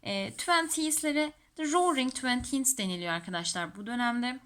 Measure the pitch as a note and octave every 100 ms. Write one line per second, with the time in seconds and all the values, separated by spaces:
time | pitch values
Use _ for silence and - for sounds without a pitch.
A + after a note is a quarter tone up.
0 | - G3+ G3 - - E4+ E4 D#4+ D#4 D4+
1 | D#4 D4 D4+ - _ - D#4 E4 F4+ C#4+
2 | C4 C4 C4 B3 A#3+ C4+ C4 - G3 F3+
3 | F3 E3 E3+ F3+ E3+ - E3+ G3 G#3 A#3+
4 | A#3+ A#3+ A#3+ C4